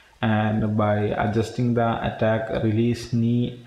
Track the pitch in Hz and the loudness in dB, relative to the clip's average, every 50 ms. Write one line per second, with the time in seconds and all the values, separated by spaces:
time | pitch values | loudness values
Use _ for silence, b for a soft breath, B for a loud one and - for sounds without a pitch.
0 | B B B _ 117 113 107 107 110 107 107 110 110 104 107 107 107 104 104 104 | B B B _ 0 0 2 2 2 0 0 0 0 0 0 2 2 2 2 2
1 | 104 104 - - 104 104 104 113 104 - - - 123 120 117 120 117 113 113 - | 0 0 0 0 -2 0 0 0 -2 -2 -2 -2 0 0 2 2 0 0 -2 -2
2 | - - - - 113 110 110 110 113 - - - 110 113 104 113 117 120 117 117 | -4 -6 -2 0 0 0 0 0 -2 -4 -4 -2 0 0 2 2 2 2 0 -2
3 | - - 123 117 113 117 120 120 123 123 120 - - | -4 -4 -2 0 2 2 2 0 0 -2 -6 -12 -6